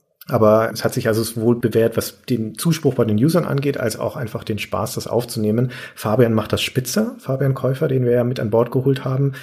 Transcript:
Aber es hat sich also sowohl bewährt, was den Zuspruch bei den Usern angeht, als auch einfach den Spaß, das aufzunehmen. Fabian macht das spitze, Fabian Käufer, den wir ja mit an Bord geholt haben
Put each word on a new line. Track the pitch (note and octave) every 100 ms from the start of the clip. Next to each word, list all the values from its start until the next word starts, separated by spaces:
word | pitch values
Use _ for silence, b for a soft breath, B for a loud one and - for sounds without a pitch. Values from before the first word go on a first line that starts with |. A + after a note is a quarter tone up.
| _ _ -
Aber | B2+ G#2+ A2 A2+
es | -
hat | A2+
sich | B2 A2+
also | A2
sowohl | A2+ A#2 A2+ A#2
bewährt, | A#2 A2+ A2+ A2+
was | - -
den | - A#2+ A2 -
Zuspruch | E3 D3+ C#3+
bei | B2+ A2
den | G#2
Usern | C#3+ F3 -
angeht, | C#3 C#3 -
als | A#2 G#2+
auch | A#2 D3+
einfach | A#2 A2+
den | - G#2
Spaß, | - F#2+ G#2+ -
das | -
aufzunehmen. | A#2 A2+ A#2 G#2+ A2 B2+ B B -
Fabian | A2+ A2 A2+
macht | A2 G2+
das | G2+
spitze, | - - B2+ G#3 A3+ -
Fabian | - C3 C3+
Käufer, | C3 B2+ C3+ D#3
den | C3
wir | B2
ja | A#2+ B2
mit | A#2+
an | A2
Bord | A2+ A#2
geholt | C3+ C3+ C3+ C3+
haben | C3 C#3 C3+